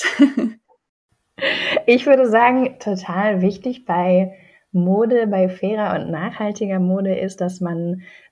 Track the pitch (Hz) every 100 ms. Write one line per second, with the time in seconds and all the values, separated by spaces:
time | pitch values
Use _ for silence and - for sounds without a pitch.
0 | - - 269 - 233 - _ _ _ _
1 | _ _ _ - - - - - - 247
2 | 285 269 254 220 240 254 254 - - 190
3 | - 175 214 190 185 196 254 247 - 175
4 | 180 185 190 - _ _ _ 180 175 196
5 | 226 240 220 196 185 185 185 214 208 170
6 | 170 160 190 - 214 208 202 190 180 190
7 | 196 185 190 190 180 180 175 170 170 180
8 | - - _